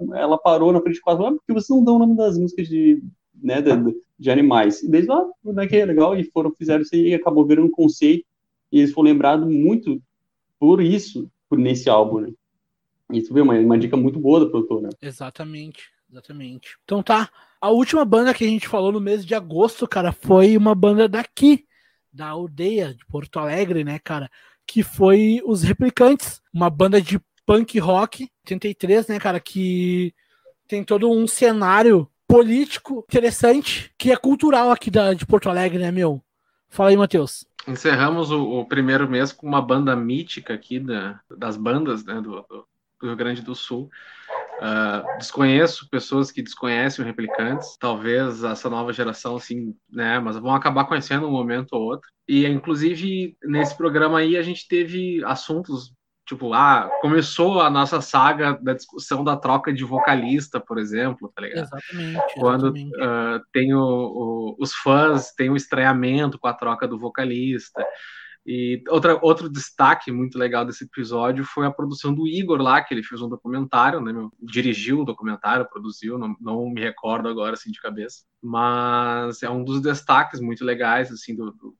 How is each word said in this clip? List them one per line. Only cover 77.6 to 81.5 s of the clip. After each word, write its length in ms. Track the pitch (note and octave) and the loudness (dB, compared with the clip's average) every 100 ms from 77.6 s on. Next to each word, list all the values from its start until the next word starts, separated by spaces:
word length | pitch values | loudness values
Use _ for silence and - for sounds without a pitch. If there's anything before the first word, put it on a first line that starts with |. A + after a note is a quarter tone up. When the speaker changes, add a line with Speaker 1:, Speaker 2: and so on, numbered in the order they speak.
| A2+ | -12
Speaker 3:
de 80 | G#2+ | -14
cabeça. 420 | A2 G#2+ A#2 - _ _ | -12 -12 -14 -16 _ _
Mas 1000 | A#2+ A#2 A#2+ A#2+ B2 A#2+ A#2+ A#2+ A#2+ A#2 | -8 -4 -2 -2 -2 -2 -2 -4 -6 -8
é 80 | A#2+ | -8
um 140 | B2+ | -8
dos 160 | B2+ C3+ | -6 -4
destaques 600 | D3 C#3 - C3+ - B2 | -4 -2 2 2 2 -4
muito 240 | A#2+ A2+ | -8 -6
legais, 460 | B2 A#2+ A#2 A#2+ B2+ | -4 -2 0 -2 -4
assim, 240 | A2+ - | -10 -14
do, 160 | A2 G#2+ | -12 -12